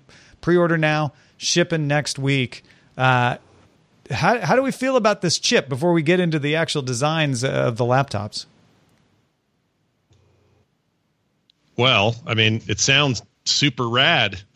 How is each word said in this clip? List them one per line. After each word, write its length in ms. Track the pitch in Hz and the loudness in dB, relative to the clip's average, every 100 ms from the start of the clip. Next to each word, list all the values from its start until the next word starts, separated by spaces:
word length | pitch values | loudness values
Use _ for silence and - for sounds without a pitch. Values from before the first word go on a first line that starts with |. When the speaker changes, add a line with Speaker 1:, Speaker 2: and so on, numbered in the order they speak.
| _ - - _ | _ -20 -20 _
Speaker 1:
pre-order 380 | - 175 170 165 | 0 2 4 2
now, 340 | 156 151 147 - _ - | 0 0 -2 -6 _ -10
shipping 500 | - 165 170 165 147 | -2 0 0 0 0
next 320 | 147 147 - | -2 -2 -4
week. 460 | 135 139 120 - - _ _ - | -2 0 -2 -8 -20 _ _ -2
Uh, 400 | 131 127 123 - _ _ _ _ _ _ - | 2 2 2 -2 _ _ _ _ _ _ -10
how, 280 | 131 165 233 | -2 0 0
how 160 | 160 240 | 2 0
do 60 | |
we 80 | 269 | 0
feel 260 | - 262 262 | -2 -2 2
about 240 | 208 208 | 2 0
this 180 | 175 - | -2 -2
chip 300 | - 226 131 | 0 0 0
before 240 | 123 175 | -2 0
we 100 | 170 | 2
get 180 | 151 180 | 2 2
into 180 | 175 156 | 2 0
the 180 | 143 156 | 0 -2
actual 260 | 165 151 | -2 -4
designs 640 | 131 117 147 160 151 123 | -4 -2 -2 0 0 -2
of 320 | 131 135 131 113 | -2 0 -2 0
the 80 | |
laptops? 640 | 120 131 139 101 104 - - _ _ _ _ _ _ _ _ _ _ _ _ _ _ _ _ _ _ _ _ _ _ _ _ _ _ _ _ _ _ _ _ - | 0 0 0 -4 -8 -12 -16 _ _ _ _ _ _ _ _ _ _ _ _ _ _ _ _ _ _ _ _ _ _ _ _ _ _ _ _ _ _ _ _ 0
Speaker 2:
Well, 380 | 127 113 104 117 - | 2 4 2 -2 -4
I 80 | |
mean, 260 | 113 110 110 - | 0 0 0 -4
it 100 | 110 | -2
sounds 440 | - 139 143 110 - _ | 0 2 0 -2 -10 _
super 440 | - - 147 131 120 | -6 -2 -2 -2 -2
rad. 520 | 120 151 160 104 95 - | 0 2 2 0 -4 -14